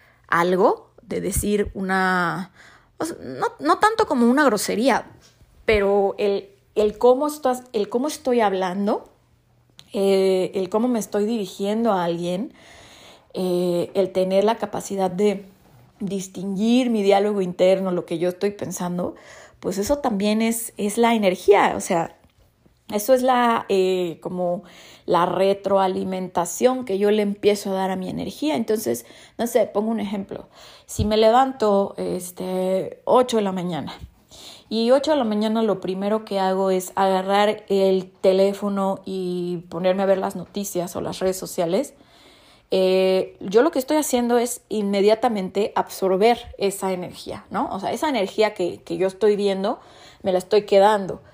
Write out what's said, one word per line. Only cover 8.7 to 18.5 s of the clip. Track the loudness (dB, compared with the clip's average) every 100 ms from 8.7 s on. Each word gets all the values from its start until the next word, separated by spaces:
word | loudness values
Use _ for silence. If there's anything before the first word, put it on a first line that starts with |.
| -2 -2 -2 -6 _ _ _ _ _ _ -20 _
eh, | -2 2 4 4 2 0 -4
el | -2
cómo | 0 0
me | 0
estoy | -2 -2 -2
dirigiendo | -2 -4 -6 -4 0 0
a | 0 -2
alguien, | -2 -4 -4 -6 -12 -20 -20 -20 -20 -20 -20 _
eh, | -6 -2 0 0 -2 -2 -2
el | 0
tener | 0 2 2
la | 2 0
capacidad | -4 -8 -6 -2 -2
de | 2 0 0 -10 _ _ -20 _ -12
distinguir | -8 -8 -8 -10 -6 -2 2 2 2
mi | 2
diálogo | 4 4 2 -2
interno, | -4 2 4 4 0
lo | -4 -4
que | -4
yo | -4
estoy | -2 -6